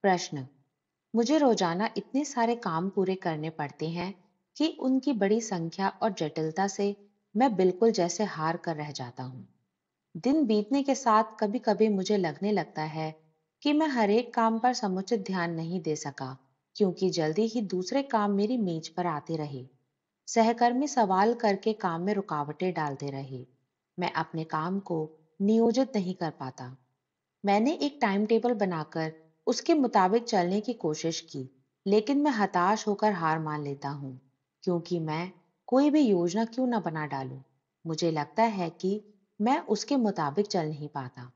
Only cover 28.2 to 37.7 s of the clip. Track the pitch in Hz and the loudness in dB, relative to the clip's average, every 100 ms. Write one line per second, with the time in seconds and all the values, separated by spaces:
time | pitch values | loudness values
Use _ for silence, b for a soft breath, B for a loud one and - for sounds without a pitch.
28.2 | 214 226 240 233 196 165 151 165 160 160 | 2 2 2 0 0 -2 -6 -4 -4 -6
29.2 | _ _ - 240 - 330 247 208 185 226 | _ _ -4 -2 2 2 4 4 4 2
30.2 | 233 202 175 202 214 233 165 151 165 160 | 2 0 2 0 -2 -4 -2 -2 -4 -4
31.2 | - 143 131 _ _ _ - 208 214 285 | -8 -10 -12 _ _ _ 2 2 2 2
32.2 | 294 233 196 185 180 214 - 202 214 190 | 2 2 0 2 2 2 0 2 2 2
33.2 | 165 160 156 151 143 139 143 147 139 131 | 0 0 -2 -4 -6 -6 -8 -8 -10 -12
34.2 | _ _ _ _ - 175 170 175 160 156 | _ _ _ _ -2 -2 -2 -4 -2 -4
35.2 | 180 - _ _ - 254 294 294 262 185 | -6 -10 _ _ 2 4 6 6 6 4
36.2 | 170 190 226 226 254 233 170 156 151 143 | 2 0 -2 0 0 0 -2 -4 -4 -6
37.2 | 131 131 - _ _ | -6 -10 -18 _ _